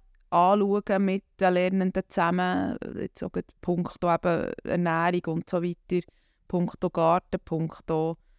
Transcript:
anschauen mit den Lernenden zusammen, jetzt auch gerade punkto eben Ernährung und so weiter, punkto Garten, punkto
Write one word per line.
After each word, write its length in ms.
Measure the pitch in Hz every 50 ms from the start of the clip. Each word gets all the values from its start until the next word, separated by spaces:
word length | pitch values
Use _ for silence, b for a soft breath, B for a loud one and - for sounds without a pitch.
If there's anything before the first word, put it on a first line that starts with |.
| _ _ _ _ _ -
anschauen 760 | - 170 180 185 202 208 196 202 196 208 - - 202 190 196
mit 180 | 190 190 196 - _ _ -
den 140 | 190 180 180
Lernenden 500 | 180 180 185 190 190 185 185 - 190 185 -
zusammen, 680 | - 196 170 165 175 180 180 180 180 180 - - - - - - -
jetzt 260 | - - - - - -
auch 80 | 175
gerade 160 | - 175 175 _ _ _
punkto 520 | - - 180 170 175 - - - - 175 170
eben 380 | - - 180 170 165 - 50 - - -
Ernährung 720 | - - 175 175 170 160 165 165 175 180 180 - 170 160
und 140 | 170 - -
so 140 | - 196 175
weiter, 420 | 175 175 - _ - 180 180 - _ b b b b b b b
punkto 420 | - - 175 175 - - - - 175
Garten, 500 | - 170 165 165 170 185 - - - 185 -
punkto 720 | - 170 156 160 156 - - - - 160 156 160 160 170 - _ _ _